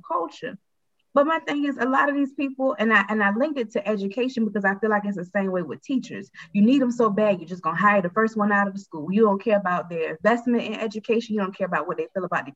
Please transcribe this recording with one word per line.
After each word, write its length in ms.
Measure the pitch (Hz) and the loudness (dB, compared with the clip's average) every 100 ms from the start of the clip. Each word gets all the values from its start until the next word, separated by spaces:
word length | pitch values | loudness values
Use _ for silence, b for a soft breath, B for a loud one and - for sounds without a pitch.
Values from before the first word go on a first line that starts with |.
| - | -4
culture. 500 | 330 311 - 160 196 _ _ _ _ _ | -4 -4 -8 -12 -12 _ _ _ _ _
But 120 | 277 294 | 2 2
my 120 | 320 | 0
thing 260 | - 285 285 | -2 -2 -2
is, 100 | 240 | -2
a 80 | 247 | 0
lot 220 | 269 285 | 2 2
of 80 | 285 | 0
these 160 | 269 | -2
people, 420 | - 277 269 269 262 | -2 -6 -2 -2 0
and 140 | 220 | 2
I, 100 | 208 196 | 2 2
and 120 | 220 | 2
I 120 | 202 | 2
linked 260 | 214 311 277 | 2 0 -2
it 120 | 220 | -4
to 140 | 208 202 | -4 -2
education 600 | 214 196 247 254 240 214 | -2 -4 -2 -2 -2 -2
because 180 | 208 | 0
I 120 | 196 196 | 0 0
feel 160 | 220 | 0
like 120 | 202 202 | 0 0
it's 120 | 196 | -6
the 80 | 175 | -4
same 260 | 202 190 | -2 0
way 120 | 185 | -2
with 180 | 151 - | -4 -8
teachers. 480 | - 262 - 175 196 B B | -4 -4 -4 -10 -12 B B
You 80 | 202 | 4
need 200 | 214 277 | 6 6
them 100 | 247 | 2
so 180 | 240 220 | 2 2
bad, 300 | 202 214 185 | 4 2 0
you're 100 | 165 | -4
just 140 | 180 | -6
gonna 120 | 160 170 | -4 2
hire 240 | 202 202 | 4 4
the 100 | 180 | 2
first 260 | 220 220 220 | 0 0 0
one 140 | 208 | 2
out 140 | 202 202 | 2 0
of 60 | |
the 60 | 196 | -4
school. 320 | - 147 156 | -10 -10 -2
You 120 | 202 | 4
don't 200 | 220 196 | 4 4
care 140 | 233 202 | 2 2
about 320 | 190 175 170 | 2 -2 -4
their 220 | 170 156 | -6 -6
investment 520 | 160 202 240 247 233 | 0 2 2 2 0
in 120 | - 220 | 0 -4
education. 580 | 226 214 - 226 233 214 | -6 -6 0 0 0 -2
You 60 | |
don't 160 | 190 - | -2 -2
care 100 | 180 | -2
about 200 | 165 165 | -2 -2
what 100 | 156 | -4
they 100 | 160 | -4
feel 100 | 196 180 | -6 -4
about 200 | 127 | -4
the 80 | 131 | -6